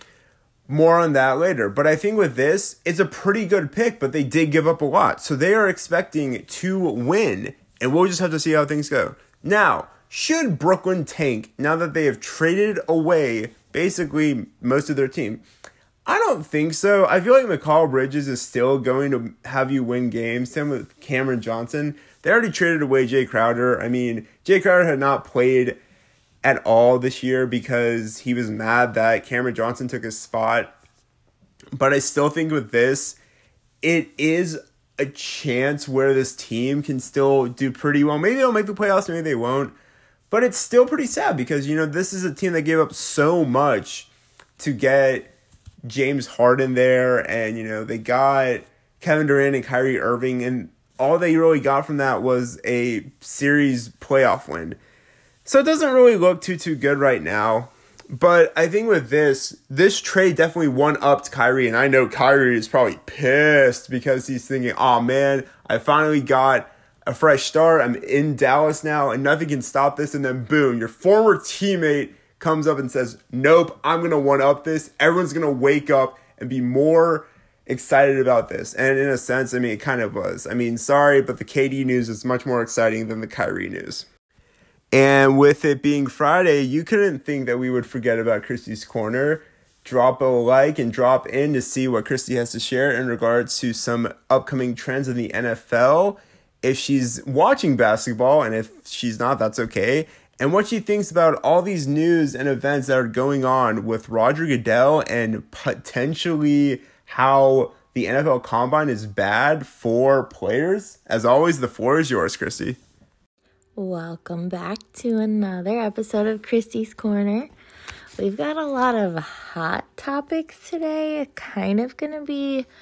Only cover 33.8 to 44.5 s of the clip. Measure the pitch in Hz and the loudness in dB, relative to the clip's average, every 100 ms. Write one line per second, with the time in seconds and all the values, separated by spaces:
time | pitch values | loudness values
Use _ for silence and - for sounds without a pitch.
33.8 | 156 170 - - 151 165 175 156 - _ | -2 0 -2 -4 -2 0 -2 -6 -14 _
34.8 | _ - 143 - - - 151 123 135 147 | _ -8 -8 -8 -12 -8 -4 -2 -2 -2
35.8 | 147 131 135 135 127 - - 113 127 143 | -4 0 2 2 0 -6 -8 -4 -2 -2
36.8 | 143 131 - 139 139 139 120 123 135 - | -4 -6 -4 0 2 2 0 -2 -6 -4
37.8 | 147 143 147 151 185 262 254 220 202 196 | -2 2 2 0 0 2 2 0 -2 -2
38.8 | 208 196 202 170 156 123 120 135 139 - | 0 0 0 -4 -4 -2 -2 -2 -4 -10
39.8 | _ _ _ _ _ 214 247 - - 240 | _ _ _ _ _ 0 0 0 0 4
40.8 | 247 302 254 - - 170 123 147 139 156 | 4 2 -4 -2 -2 -2 -2 -4 -2 -2
41.8 | 156 151 185 190 180 143 190 165 151 160 | -2 -2 -6 -4 -6 -4 -4 -2 0 0
42.8 | 151 - - - 147 175 151 123 143 110 | 0 -2 -6 0 2 2 0 2 2 0
43.8 | - - - _ _ _ _ | -4 -12 -18 _ _ _ _